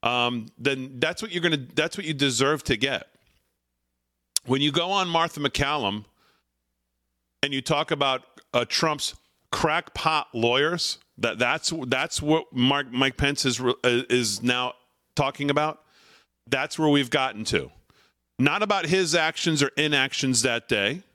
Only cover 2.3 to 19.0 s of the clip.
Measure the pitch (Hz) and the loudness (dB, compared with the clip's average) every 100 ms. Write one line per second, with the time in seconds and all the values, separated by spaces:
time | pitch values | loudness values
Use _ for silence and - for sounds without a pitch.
2.3 | 117 135 151 - 117 135 123 - _ _ | 2 2 2 0 0 0 -2 -8 _ _
3.3 | _ _ _ _ _ _ _ _ _ _ | _ _ _ _ _ _ _ _ _ _
4.3 | - - 135 147 147 175 196 185 165 165 | -10 -2 0 0 0 -2 -2 0 0 0
5.3 | 156 143 - 139 147 107 104 104 _ _ | -2 -4 -2 -2 -2 -2 -4 -10 _ _
6.3 | _ _ _ _ _ _ _ _ _ _ | _ _ _ _ _ _ _ _ _ _
7.3 | _ 139 135 - 147 156 151 139 131 - | _ -6 -4 -2 -2 -2 -2 -2 -2 -8
8.3 | - _ 120 120 - 165 147 - - _ | -20 _ -2 -2 0 0 -2 -6 -8 _
9.3 | _ _ - 156 160 - - 160 156 - | _ _ -2 0 0 -4 -4 0 0 -2
10.3 | 120 117 127 151 170 - - _ - 117 | 0 2 2 0 0 -4 -6 _ -4 -4
11.3 | 101 120 156 - 165 127 131 160 - 151 | 0 0 0 -2 -6 -2 0 0 -4 2
12.3 | 160 - 127 127 139 135 123 135 127 143 | 0 0 0 2 2 0 0 0 2 0
13.3 | 143 135 120 127 117 127 120 - 123 113 | 2 0 2 0 2 2 2 2 0 2
14.3 | 101 120 123 123 - _ _ _ - 135 | -2 0 0 -2 -8 _ _ _ -2 -2
15.3 | - 143 143 151 151 _ _ _ - _ | -2 0 0 0 -4 _ _ _ -20 _
16.3 | _ - 131 151 - 156 143 127 143 131 | _ -4 -2 -2 0 4 4 4 0 0
17.3 | 101 110 101 65 - _ _ _ _ _ | -4 -2 -2 -2 -14 _ _ _ _ _
18.3 | - 139 180 208 202 165 185 | 0 0 2 0 0 2 0